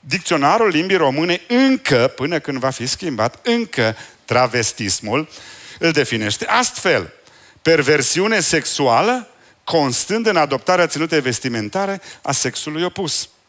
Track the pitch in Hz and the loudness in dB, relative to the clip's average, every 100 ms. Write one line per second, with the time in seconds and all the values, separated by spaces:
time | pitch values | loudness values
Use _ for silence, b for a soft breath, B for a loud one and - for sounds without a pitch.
0 | 139 185 - 170 277 233 220 156 185 190 | -6 -6 -2 2 4 4 4 2 2 2
1 | 143 139 175 180 - 247 269 262 - 127 | 2 2 0 -2 0 2 4 2 2 2
2 | 131 - 143 160 - 135 131 131 127 - | 2 0 -4 -2 -4 -2 -4 -4 -6 -4
3 | 175 117 113 - 247 233 220 - 110 107 | -6 -2 -2 -2 -2 -2 -2 -2 -2 -2
4 | B B - 117 127 120 110 - 101 - | B B -2 2 2 0 -2 -4 -4 -4
5 | 104 131 156 B B B B B 165 151 | -2 -4 -4 B B B B B 0 2
6 | 127 113 107 - 226 220 247 - 190 131 | 0 -2 -2 -4 0 0 0 -2 0 0
7 | 78 - b b b b - 165 135 151 | -2 -16 b b b b 2 2 4 2
8 | - 175 208 214 151 156 - - 135 117 | 2 0 0 0 2 0 -2 0 4 4
9 | 202 254 - b b b - 165 139 120 | 2 -2 -6 b b b -2 0 0 -2
10 | - 214 226 185 147 135 - 180 165 151 | -2 0 2 2 2 0 0 2 2 0
11 | 160 160 127 117 135 117 107 190 196 196 | 0 0 0 -4 -4 -6 -4 -4 -4 -6
12 | B B - 139 127 - - 151 175 185 | B B -6 -2 -2 -4 -8 -4 -4 -4
13 | 170 - - _ | -4 -4 -8 _